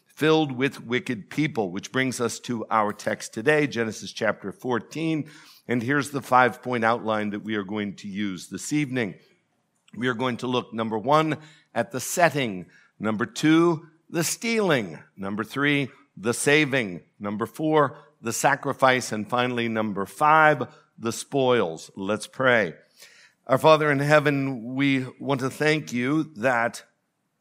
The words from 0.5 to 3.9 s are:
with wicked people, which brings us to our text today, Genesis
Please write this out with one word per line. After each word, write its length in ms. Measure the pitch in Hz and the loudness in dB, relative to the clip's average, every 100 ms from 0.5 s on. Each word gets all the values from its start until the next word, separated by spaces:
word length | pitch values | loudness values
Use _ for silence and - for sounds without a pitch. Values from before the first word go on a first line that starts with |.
with 300 | 123 135 - | 0 -2 -4
wicked 460 | 113 123 - 117 87 | -4 -4 -2 -8 -8
people, 400 | - 151 117 98 | -4 -2 -2 -4
which 220 | 92 - | -4 -6
brings 280 | 131 131 113 | -2 -2 -2
us 200 | 117 - | -4 -4
to 260 | - 120 107 | -8 -6 -2
our 200 | 110 104 | 0 0
text 400 | 104 - 104 - | -2 -6 -6 -8
today, 360 | - 113 151 147 | -6 0 2 2
Genesis 440 | 104 113 | -2 -4